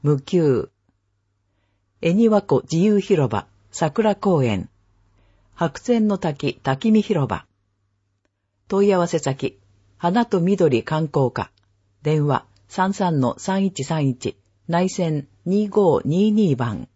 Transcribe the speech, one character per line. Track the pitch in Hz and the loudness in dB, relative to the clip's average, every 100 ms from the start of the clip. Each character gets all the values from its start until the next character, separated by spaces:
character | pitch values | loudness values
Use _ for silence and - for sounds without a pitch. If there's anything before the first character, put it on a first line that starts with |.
無 | 143 147 | 0 -2
給。 | 139 185 156 123 - _ _ _ _ _ _ _ _ _ _ _ _ _ | 0 0 2 0 -2 _ _ _ _ _ _ _ _ _ _ _ _ _
恵 | 165 | 0
庭 | 185 226 214 | 2 4 2
湖 | - 135 - | 2 -2 0
自 | 160 | 0
由 | 202 208 | 2 2
広 | 185 185 131 | 2 0 2
場、 | 107 - _ _ | -2 -8 _ _
桜 | - 160 147 220 202 | -4 -4 0 0 0
公 | 202 170 | 0 0
園。 | 127 101 - _ _ _ _ _ _ _ _ | 0 -2 -6 _ _ _ _ _ _ _ _
白 | - 170 - | -6 -6 -4
線 | - 240 214 | -2 0 2
の | 190 | 0
滝、 | 170 143 175 - | -4 -4 -6 -4
滝 | - 135 226 | -4 -2 2
見 | 214 | 2
広 | 202 180 131 | 2 -2 -2
場。 | 92 - _ _ _ _ _ _ _ _ _ _ _ _ | -4 -10 _ _ _ _ _ _ _ _ _ _ _ _
問 | 196 202 | 0 2
い | |
合 | 190 | 2
わ | 175 | 0
せ | 165 | -2
先、 | 143 135 - - _ _ _ _ | -4 -4 -6 -8 _ _ _ _
花 | 175 202 233 | -2 0 0
と | 190 | 0
緑 | 170 196 165 123 | 0 2 2 2
観 | - 156 160 | -2 -4 -2
光 | 147 131 | 0 -2
課。 | - 101 _ _ _ _ _ | -2 -8 _ _ _ _ _
電 | 151 156 147 | -2 0 0
話、 | 135 - _ _ | -2 -4 _ _
三 | - 190 | -4 -2
三 | 196 185 156 | 0 -2 0
の | 127 - | 0 -2
三 | - 190 | -4 -2
一 | 196 180 | -2 -4
三 | 131 160 139 | -6 -2 -2
一、 | 120 110 - _ _ - | -2 -8 -10 _ _ -4
内 | 170 185 | -2 -2
線 | - 175 151 143 _ - | -2 -4 -4 -8 _ -4
二 | 196 208 | -2 0
五 | 202 196 135 | 2 2 2
二 | - 165 208 | 0 0 2
二 | 214 202 | 2 2
番。 | 127 120 98 64 | 0 -2 -6 -12